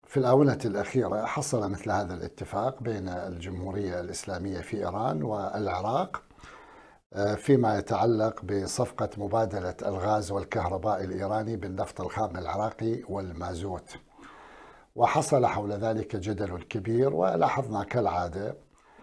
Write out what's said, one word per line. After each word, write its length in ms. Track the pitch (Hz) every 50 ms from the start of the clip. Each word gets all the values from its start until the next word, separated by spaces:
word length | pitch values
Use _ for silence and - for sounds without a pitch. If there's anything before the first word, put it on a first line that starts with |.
| _
في 100 | - -
الآونة 420 | 139 127 123 131 139 147 135 113 98 -
الأخيرة 600 | 110 98 - 101 - - 127 113 - - 107 113
حصل 460 | - - 151 135 - 131 113 104 95
مثل 200 | 98 90 - 113
هذا 240 | - 120 90 87 90
الاتفاق 680 | 82 85 85 - - - - - 98 113 131 135 -
بين 260 | 110 113 110 98 92 92
الجمهورية 920 | 87 90 90 95 87 85 85 95 90 90 92 95 95 104 101 90 90 90
الإسلامية 600 | 87 92 92 - - - 92 - 95 98 95 -
في 160 | 104 - 113
إيران 460 | 104 90 87 92 104 117 139 156 151
والعراق، 1000 | 143 113 107 101 95 - - 104 104 95 90 92 95 107 123 160 190 - - - - _ - - - - - - - - - - - - - _ _ _
آه، 220 | - 98 101 104 -
فيما 440 | - - 143 139 123 120 110 107 101
يتعلق 680 | - - 113 92 104 120 113 107 110 113 - - -
بصفقة 680 | 92 101 98 95 95 - - 117 - - - 107 101 -
مبادلة 600 | 101 101 98 113 113 113 95 104 95 90 90 90 - -
الغاز 440 | 101 98 95 92 107 107 107 101 90
والكهرباء 760 | 98 98 92 - - 113 87 90 95 92 - 107 101 92 95
الإيراني 520 | 92 92 92 98 95 107 110 107 110 113
بالنفط 440 | 98 104 98 95 98 104 - - -
الخام 360 | - - - - 110 98 87
العراقي 680 | 90 87 - - 101 107 113 - - 117 113 117 123 - -
والمازوت، 880 | 95 101 95 90 82 82 90 87 87 82 98 98 90 85 - - - - - _ _ - - - - - - - - - - - - - - _ -
وحصل 500 | 117 120 - - 156 139 - 151 131 123
حول 260 | - - 110 104 101
ذلك 440 | 104 98 110 113 113 113 101 - 117
جدل 460 | 98 90 107 104 92 104 90 85 87
كبير. 520 | - - - 110 95 113 113 120 135 139 151
ولاحظنا 680 | 156 90 95 - 85 160 127 - 139 127 110 107 107 -
كالعادة 840 | - - 123 104 85 85 87 87 85 78 98 101 - - - - _ _ _ _ - - -